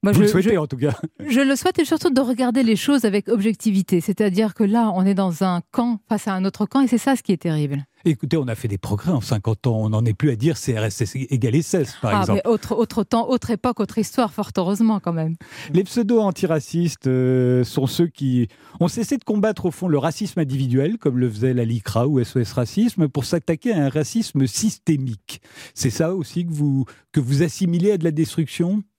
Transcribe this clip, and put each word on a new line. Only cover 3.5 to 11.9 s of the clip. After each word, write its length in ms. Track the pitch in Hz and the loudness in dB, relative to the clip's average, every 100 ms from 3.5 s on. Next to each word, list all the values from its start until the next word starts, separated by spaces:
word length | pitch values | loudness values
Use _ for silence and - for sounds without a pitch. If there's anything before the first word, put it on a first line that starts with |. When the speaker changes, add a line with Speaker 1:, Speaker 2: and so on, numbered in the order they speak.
| 208 220 196 185 180 | 0 0 0 2 0
Speaker 1:
C'est-à-dire 540 | 160 196 208 185 220 | 0 0 0 2 0
que 80 | - | 0
là, 300 | 202 226 226 | 0 2 2
on 100 | 185 | 2
est 100 | 190 | 2
dans 280 | 196 190 160 | 2 0 0
un 180 | 190 175 - | 0 -2 -2
camp 260 | - 240 220 _ | -2 -2 -2 _
face 200 | 214 - | -4 -2
à 60 | |
un 100 | 190 | -2
autre 220 | 190 - 208 | -2 -2 -2
camp, 160 | 269 | 2
et 40 | 269 | 2
c'est 120 | 240 | 2
ça 180 | 277 262 | 2 -2
ce 60 | |
qui 80 | - | 0
est 40 | 180 | -2
terrible. 420 | 175 156 147 143 139 _ | 0 0 -2 -4 -8 _
Speaker 2:
Écoutez, 320 | - 151 143 165 | 0 0 0 -2
on 100 | 131 | -2
a 80 | |
fait 140 | 110 113 | -4 -4
des 100 | 101 | -6
progrès 320 | - 101 160 | -4 -4 0
en 100 | 151 | -2
cinquante 460 | 104 110 107 107 131 | 0 -2 -2 -2 0
ans. 100 | 110 | 0
On 120 | 110 | 0
n'en 160 | 107 | 0
est 100 | 117 | 0
plus 160 | 101 - | 0 0
à 60 | 110 | 2
dire 200 | 139 151 | 0 -2
C 220 | - 113 | -2 -2
R 60 | |
S 160 | 110 - | -2 -2
S 160 | 117 131 | -6 -4
égale 400 | 131 131 117 127 | -4 0 2 0
S 180 | 165 | 0
S, 220 | 190 139 | -2 -2